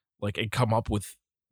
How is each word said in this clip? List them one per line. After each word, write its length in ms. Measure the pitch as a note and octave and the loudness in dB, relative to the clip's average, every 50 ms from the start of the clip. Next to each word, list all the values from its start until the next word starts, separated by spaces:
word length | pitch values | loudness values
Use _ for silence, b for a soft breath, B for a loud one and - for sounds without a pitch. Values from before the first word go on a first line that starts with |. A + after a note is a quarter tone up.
| _ _ _ _ | _ _ _ _
like, 160 | G#2 G2+ G2 - | -6 -4 -2 -2
and 120 | A2+ G#2 | -4 -2
come 220 | - B2+ B2+ A2 | 2 2 2 4
up 160 | A2+ A#2 A2 - | 4 2 2 0
with 260 | G#2+ G2+ - - - _ _ _ _ _ _ _ | -2 -2 -2 -6 -14 _ _ _ _ _ _ _